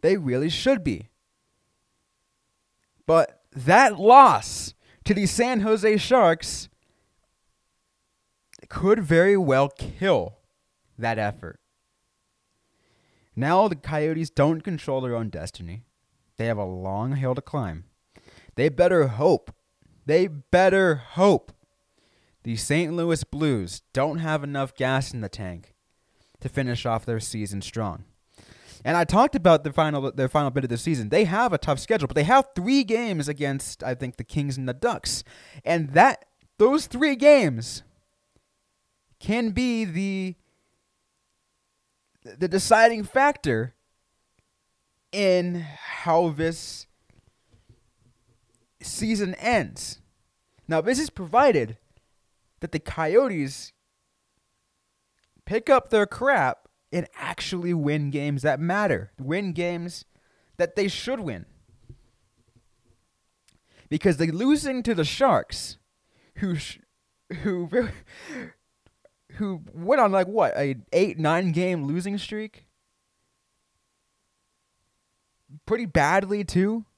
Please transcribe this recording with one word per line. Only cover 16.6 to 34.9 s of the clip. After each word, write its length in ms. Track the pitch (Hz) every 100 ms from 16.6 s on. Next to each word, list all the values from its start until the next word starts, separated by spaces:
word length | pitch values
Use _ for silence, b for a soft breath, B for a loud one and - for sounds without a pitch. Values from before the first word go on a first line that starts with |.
long 520 | 95 92 95 98 120 139
hill 180 | 131
to 80 | 127
climb. 420 | - 147 110 80 92 _ _ b b b b -
They 120 | 139
better 380 | 139 175 180 139
hope, 480 | 110 156 165 - - _ _ _ _
they 220 | - 156 190
better 720 | 147 - 180 190 190 185 147
hope 560 | 120 - 196 151 - - _ _ _ _ _ _ _ _
the 140 | 117 113
Saint 380 | - 147 170
Louis 300 | 170 170 160
Blues 580 | - 143 156 123 90 - _
don't 260 | - 143 165
have 240 | 160 156
enough 320 | 143 139 135
gas 380 | - 131 135 131
in 80 | 127
the 80 | 104
tank 460 | - 95 87 - _ _ _ _ _ _ _
to 80 | 131
finish 380 | - 131 117 127
off 180 | 113
their 160 | 117 113
season 400 | 110 110 104 98
strong. 440 | - - 107 82 - _ _ B B B B B
And 120 | 127 165
I 80 |
talked 300 | 170 190 285
about 300 | 269 175 160
their 80 | 147
final, 400 | 139 156 147 135
their 160 | 135 131
final 220 | 156 143
bit 140 | 131
of 60 | 131
the 80 | 117
season. 300 | - 147 107
They 160 | 147
have 280 | 208 190 247
a 60 | 165
tough 200 | - 139
schedule, 280 | - 220 139
but 80 |
they 100 | 120
have 240 | 151 262 262
three 300 | - 180 277
games 440 | 220 220 240 175 143
against, 540 | 147 143 139 - -
I 120 | -
think, 220 | 127 127 -
the 80 |
Kings 320 | 120 - 143 135
and 120 | 131
the 40 |
Ducks. 520 | 127 240